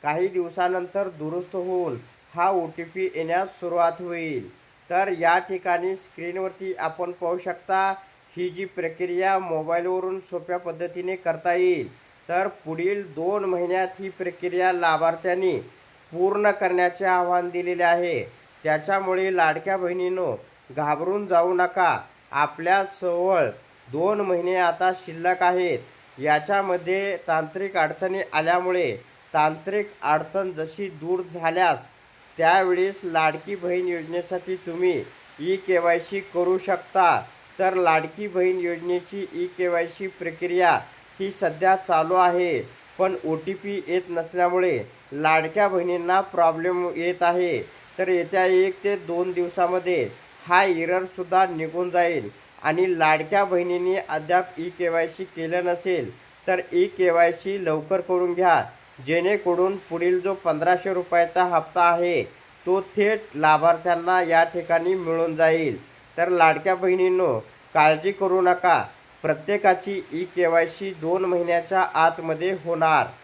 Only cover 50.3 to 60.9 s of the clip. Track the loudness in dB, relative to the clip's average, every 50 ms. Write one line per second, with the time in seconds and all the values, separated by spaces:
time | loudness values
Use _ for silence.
50.3 | -20 -20 -2 2 4 4 4 4 2 0 0 0 0 -2 -2 -6 -8 -10 -6 0
51.3 | 2 2 2 2 0 -6 -6 -4 -4 -4 -4 0 2 2 2 2 0 -2 -6 -8
52.3 | -14 -16 -20 -20 -20 -4 -2 -2 2 2 2 0 2 2 4 4 4 2 2 0
53.3 | 2 2 2 4 2 0 0 0 -2 0 0 0 0 -2 -2 -4 -6 -6 -2 2
54.3 | 2 2 2 0 -8 -10 -10 -10 -6 -4 -4 0 0 0 -2 -2 -4 -12 -12 -12
55.3 | -8 -8 -6 -4 -4 -2 -2 -2 -4 -2 -2 -2 -2 -2 -2 -6 -10 -16 -20 -20
56.3 | -20 -10 -2 -2 -2 -2 -2 -2 2 2 2 2 2 2 2 4 6 6 4 4
57.3 | 2 -2 -6 -6 -6 -2 -2 -2 -2 -2 -2 -2 -2 -2 0 0 0 0 2 0
58.3 | 0 2 4 4 4 4 2 -2 -10 -20 -20 -20 -20 -14 -4 0 0 2 2 2
59.3 | 0 0 0 0 2 2 2 0 0 -4 -8 -8 -6 -2 0 2 0 2 0 -2
60.3 | -4 -2 -2 -2 0 0 2 2 2 2 0 -2